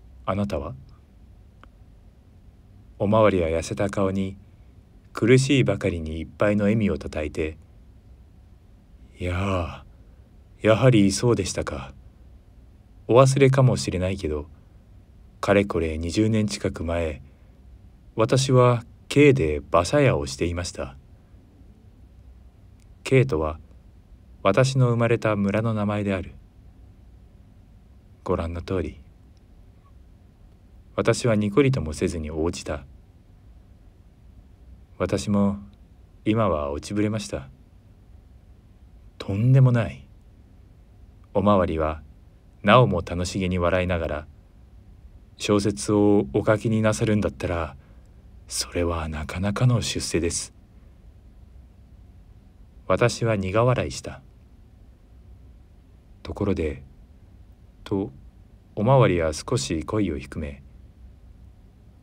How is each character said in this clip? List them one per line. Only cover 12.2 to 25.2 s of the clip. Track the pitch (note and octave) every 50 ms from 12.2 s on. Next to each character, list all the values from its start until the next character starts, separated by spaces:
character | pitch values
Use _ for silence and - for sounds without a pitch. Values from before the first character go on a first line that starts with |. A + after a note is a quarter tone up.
| - - - - - - - - - - - - _ _ - - -
お | - A2
忘 | A#2+ C3+ C3+ C3+ C#3
れ | C#3 C3
か | C3 C#3 C3
も | B2 G#2
し | F#2 - - -
れ | F2
な | F2+ F#2
い | G2
け | F#2 -
ど、 | D#2 D2+ D2 D2+ - - - - - - - - - - - - - - - - - - -
か | - - G2+
れ | G2+ G2+
こ | G2+ - F2
れ | E2 D#2+ D#2
二 | D#2+ E2 E2+
十 | E2+ G#2+ A2 A2
年 | A2 A2 G#2+ G#2
近 | - - - F#2+ -
く | - E2
前、 | D#2+ E2+ E2+ E2+ D#2+ D2 C2+ - - - - - - - - - - - - - - - - - - -
私 | - A2 A#2+ - C3 C3+ -
は | C3 B2+ B2 B2 B2 A#2 - - - - -
K | - - C#3 D3 D3 B2
で | - E2 D#2 D2 D2
馬 | D2 - - E2+ F2
車 | - - D3
屋 | C#3+ A#2+ F#2
を | D2+ C#2+
し | C#2 -
て | - F2
い | E2+ E2+
ま | F2+ F2
し | - -
た。 | - C#2+ C2+ C2 - - - - - - - - - - - - - - - - - - - - - - - - - - - - - - - - - - - - - - - - - -
K | - - C3 A#2
と | - - D#2
は、 | D#2 D#2 D#2 - - - - - - - - - - - - - - - - - -
私 | G2 G2 C3+ B2+ C3 C3+
の | C3+ B2+ A#2+
生 | A#2+
ま | A#2 A#2
れ | A#2 A#2
た | A2